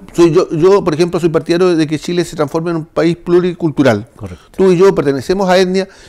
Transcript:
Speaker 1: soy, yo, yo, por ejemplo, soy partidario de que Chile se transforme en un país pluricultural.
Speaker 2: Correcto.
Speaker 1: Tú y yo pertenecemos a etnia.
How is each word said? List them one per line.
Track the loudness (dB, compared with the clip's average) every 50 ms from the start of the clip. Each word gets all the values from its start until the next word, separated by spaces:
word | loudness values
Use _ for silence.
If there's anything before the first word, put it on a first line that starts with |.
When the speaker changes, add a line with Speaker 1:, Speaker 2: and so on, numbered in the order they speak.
| -20 -6 0
Speaker 1:
soy, | 2 2 4
yo, | 4 2 0 0
yo, | -2 0 2 2 2 2 0
por | -2 -2
ejemplo, | -2 -2 -2 -2 -2
soy | -2 -2
partidario | -2 -2 -2 -2 -2 0 0 0 2
de | 0 0
que | -2 -4
Chile | -6 -6 -4 -4 -4 -4
se | -4 -4
transforme | -6 -6 -4 -4 -4 -4 -4
en | -4
un | -6 -8
país | -6 _ -2 0 0 -2
pluricultural. | -2 -2 0 0 2 2 0 -2 -4 -4 -4 -2 0 2 2 2 0 -2 -8 _
Speaker 2:
Correcto. | -18 -16 -16 -16 -18 _ _ -4
Speaker 1:
Tú | 0 2 2
y | 4
yo | 4 4 4 4
pertenecemos | 2 0 -2 -2 -2 -4 -4 -4 -2 0 2
a | 2
etnia. | 2 2 2 0 -4 -4 -6 -10 -20 -20